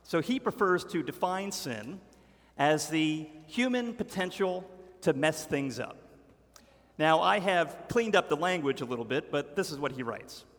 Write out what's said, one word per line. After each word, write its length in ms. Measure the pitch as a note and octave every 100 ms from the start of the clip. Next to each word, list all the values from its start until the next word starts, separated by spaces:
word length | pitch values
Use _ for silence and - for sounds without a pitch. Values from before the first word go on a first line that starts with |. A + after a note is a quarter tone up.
So 200 | - E3
he 180 | D#3 C4
prefers 440 | - - G3 F3+ -
to 180 | F3+
define 480 | - C#3 F#3 F#3 G3
sin 500 | - - A2+ A2 F#3+ - - - _ _ -
as 320 | C#3+ D#3 D3+
the 400 | D#3+ D#3 D#3 D#3 - -
human 480 | - B3+ B3 A#3+
potential 760 | A3+ G#3+ G3 F3+ F3+ F#3+ F3+ F#3 - - -
to 120 | E3+
mess 320 | C3+ D#3 D#3 -
things 340 | D3 C#3 A#2
up. 180 | A2 - - - - _ _ - _ _ _ -
Now, 240 | D#3 D#3+
I 160 | F3+ G3+
have 400 | F#3+ F3+ D#3+ - -
cleaned 280 | A#3+ A3+ G3
up 120 | -
the 80 | D3
language 460 | F3 F3+ C#3 C3+
a 40 | B2
little 200 | A#2+ A#2
bit, 260 | C3 D3+
but 240 | D3 C#3 -
this 140 | F3+
is 60 | C#3+
what 140 | C#3+
he 100 | C3+
writes. 440 | A#2+ G#2 - - -